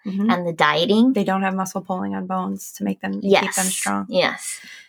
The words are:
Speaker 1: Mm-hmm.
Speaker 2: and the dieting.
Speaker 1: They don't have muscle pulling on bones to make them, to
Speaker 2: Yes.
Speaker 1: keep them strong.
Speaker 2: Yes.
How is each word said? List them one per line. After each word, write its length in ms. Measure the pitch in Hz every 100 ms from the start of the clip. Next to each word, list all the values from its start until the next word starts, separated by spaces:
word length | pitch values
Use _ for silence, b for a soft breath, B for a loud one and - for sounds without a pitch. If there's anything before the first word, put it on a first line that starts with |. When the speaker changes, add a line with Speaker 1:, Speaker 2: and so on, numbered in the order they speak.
| 202
Speaker 1:
Mm-hmm. 240 | 196 220
Speaker 2:
and 160 | 180 175
the 60 |
dieting. 580 | 160 151 151 175 220 254
Speaker 1:
They 120 | 208
don't 180 | 185 190
have 120 | 190
muscle 280 | 190 190 190
pulling 320 | 185 185 196
on 120 | 196 185
bones 460 | 185 185 196 -
to 120 | -
make 160 | 196 190
them, 200 | 196 196
to 60 | 196
Speaker 2:
Yes. 160 | 185
Speaker 1:
keep 120 | 196
them 120 | - 185
strong. 400 | - 202 202 196
Speaker 2:
Yes. 520 | 180 151 - - - B B